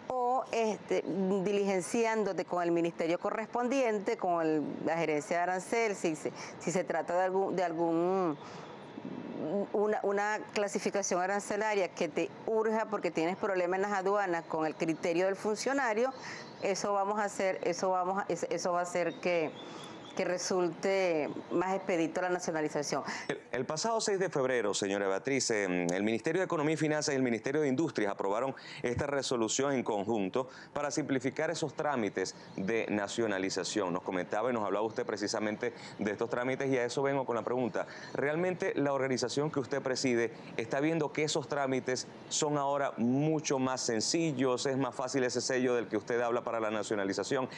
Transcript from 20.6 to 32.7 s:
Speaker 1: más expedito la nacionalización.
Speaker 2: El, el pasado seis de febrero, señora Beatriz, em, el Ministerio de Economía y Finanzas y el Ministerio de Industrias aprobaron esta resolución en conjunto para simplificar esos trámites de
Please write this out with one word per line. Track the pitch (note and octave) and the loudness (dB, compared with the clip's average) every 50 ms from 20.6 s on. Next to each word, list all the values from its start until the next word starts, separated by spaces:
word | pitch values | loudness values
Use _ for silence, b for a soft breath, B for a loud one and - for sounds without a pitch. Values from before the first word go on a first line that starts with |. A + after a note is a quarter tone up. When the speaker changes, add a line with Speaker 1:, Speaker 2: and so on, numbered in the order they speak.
| F3+ E3+ D#3+ - - G3 G3 F#3+ F#3+ F3 E3 D#3 C#3 - - - - - | 2 2 0 0 0 2 2 4 4 4 2 2 0 -2 -4 -6 -6 -2
Speaker 1:
más | - F3 F3+ F#3+ F#3+ | 0 0 2 2 0
expedito | F#3+ - - F#3 E3 E3 D#3 - F#3 | 0 0 0 2 2 2 2 0 0
la | F3+ F3+ | 0 0
nacionalización. | F3+ F3+ - F3+ E3 D#3 D3+ D3+ - D3+ C#3+ - - C#3 - B B B B - | 0 0 0 0 0 0 0 0 0 -2 -2 0 -2 -2 -2 B B B B -6
Speaker 2:
El, | C#3 - - - | -6 -6 -6 -6
el | - A#2+ C3 | -4 -2 -2
pasado | - D#3 D#3 - A3+ A#3 A3 | -2 -2 -2 0 0 0 2
seis | G3+ A3 G3+ F#3 | 2 2 2 2
de | F#3+ E3+ | 2 2
febrero, | - D3+ C3 B2+ B2+ A#2+ G#2 G2+ | 2 2 2 4 4 2 2 2
señora | F#2+ - G#2 G2 G2 G2+ G2+ | 2 2 2 2 2 2 2
Beatriz, | G2 F#2+ G2 - C3+ C#3 C3 - - | 2 2 0 0 0 2 2 2 2
em, | A2+ G#2 G2+ F#2 F2+ F2+ F2 E2+ | 2 2 4 4 2 2 2 2
el | F2 F#2+ | 2 2
Ministerio | G2+ A2 A2+ A2+ - D#3+ E3 F#3 | 2 2 2 0 0 0 0 2
de | F#3 | 0
Economía | F3 E3+ D#3+ C#3+ D#3 | 0 0 0 2 2
y | D#3+ D3+ | 2 2
Finanzas | D#3 D3 D3+ D3+ C#3+ D#3 | 2 2 2 2 0 2
y | C#3 | 2
el | C3 | 2
Ministerio | C3 B2 A#2 G#2+ - C3 C#3 D#3 | 4 2 2 0 0 0 2 2
de | D3+ C3+ | 2 4
Industrias | B2+ C#3 E3+ C#3 - - G#2 G2+ | 4 2 2 0 2 2 0 2
aprobaron | G2 - G2 G2 G2+ A2+ C3 C3+ - B B B B B | 0 0 0 0 0 0 0 -2 -4 B B B B B
esta | B A#2+ A#2+ - D#3 | B -2 0 -2 -2
resolución | C#3 C#3+ C#3 B2 - C3 A#2+ A2 G#2 - - C3+ C#3+ C#3 | 0 0 0 0 0 2 2 2 2 2 2 2 2 2
en | B2+ | 2
conjunto | A2+ - A2+ G2+ F#2+ A2 A#2 G#2+ G2 F#2 - C3 C3 B2+ B B B B | 0 0 0 0 0 0 0 0 0 0 0 0 -2 -2 B B B B
para | - D3 D3 C#3+ | -6 -4 -2 0
simplificar | - D#3+ C#3+ B2 C#3 C3 - C3+ C3+ - D#3 D#3+ | 0 -2 0 0 0 0 0 0 0 0 0 -2
esos | E3+ - D#3+ C#3 - | 0 -2 -4 -4 -2
trámites | - D3+ D3 C#3+ B2 G#2+ F#2+ - F#2+ F#2 - B B B B B | -2 -2 0 2 2 0 0 0 0 -2 -2 B B B B B
de | - G2 F#2+ | -4 -2 0